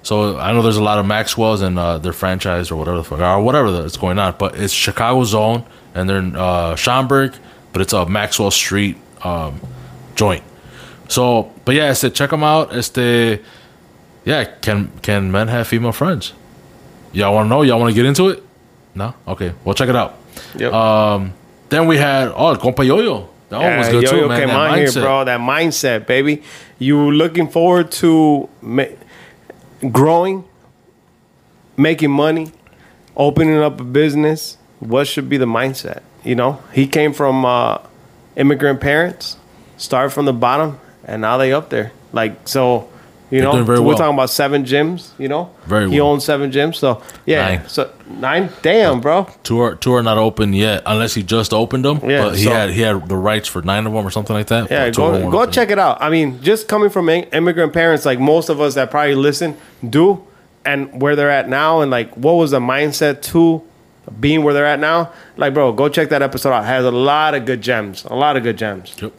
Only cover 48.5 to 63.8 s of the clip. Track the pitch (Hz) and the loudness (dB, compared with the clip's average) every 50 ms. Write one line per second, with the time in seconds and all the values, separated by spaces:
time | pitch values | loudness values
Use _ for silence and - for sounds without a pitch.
48.5 | - - - 156 196 226 214 165 135 123 117 143 160 190 190 - - _ _ - | -8 -4 -2 2 2 4 4 2 2 0 0 0 0 0 -2 -4 -12 _ _ -2
49.5 | 113 117 120 113 - - - 127 123 123 117 113 110 110 110 110 107 - 107 104 | 0 0 0 0 -2 -4 0 2 2 2 2 2 2 2 2 0 0 0 0 0
50.5 | 98 98 107 110 104 78 - - 107 107 117 113 - 110 98 90 110 113 110 - | 2 0 0 0 -2 -2 -2 -2 -2 -2 -2 -2 -4 -6 -4 -2 -2 -2 0 0
51.5 | 113 110 113 113 135 131 127 139 151 147 - 120 139 143 131 104 - 95 104 - | 0 0 0 0 -2 -2 0 0 -2 -2 -2 0 0 2 0 0 0 2 2 2
52.5 | 117 110 104 95 85 113 113 110 104 95 80 87 98 92 92 104 107 107 - - | 2 2 0 -2 0 0 0 0 0 -2 -4 -4 -4 0 0 0 0 0 -4 -6
53.5 | - 92 78 92 98 104 110 110 110 110 101 95 - 110 101 - 110 104 107 - | -8 -6 -4 -2 -2 -2 -2 -2 -4 -4 -4 -4 -6 -6 -4 -4 -4 -4 -2 0
54.5 | 113 117 110 - - 143 131 120 113 123 147 165 165 - 92 - 170 208 247 240 | -2 -2 0 -2 -2 0 0 0 0 0 0 2 0 0 0 0 2 0 0 0
55.5 | - 254 233 196 208 196 185 147 113 - 135 156 160 165 156 139 127 123 131 175 | 0 -2 0 0 2 2 2 2 2 0 0 0 2 2 2 0 -4 -2 0 0
56.5 | 220 214 214 - 208 214 208 202 202 190 175 160 160 175 170 - - 160 170 175 | 0 0 -2 -2 0 2 2 2 2 0 2 2 0 0 -2 -2 -2 0 0 0
57.5 | 165 170 165 156 151 165 165 165 156 139 - 147 127 123 131 147 156 170 156 - | 2 0 -2 0 0 2 2 2 2 2 0 -2 0 2 2 4 4 2 2 0
58.5 | 156 143 147 143 131 139 131 127 - 147 147 143 143 135 139 147 139 - 175 156 | -2 0 0 0 0 -2 -2 -2 -2 -2 0 2 2 2 2 0 0 0 -4 -6
59.5 | 147 - - - - - - 120 120 151 170 202 196 190 - - - _ _ _ | -6 -10 -20 -20 -16 -12 -10 0 2 4 4 4 2 0 -6 -20 -20 _ _ _
60.5 | _ _ _ 139 143 139 139 139 - 127 135 143 147 147 143 143 143 135 - 123 | _ _ _ -4 -2 -2 -4 -8 -4 -2 0 0 2 2 2 2 2 0 0 0
61.5 | 131 139 151 160 165 160 147 139 127 120 113 110 - 117 127 156 175 170 165 143 | -2 0 2 2 2 2 0 0 0 -2 -4 -6 -8 -2 0 2 2 4 2 2
62.5 | 139 131 120 123 131 139 151 147 143 - 156 147 143 147 - - - 170 170 165 | 0 0 0 0 0 0 -2 -2 -2 0 0 -2 -2 -4 -8 -2 2 4 4 4
63.5 | 160 156 - - _ _ | 2 0 -6 -16 _ _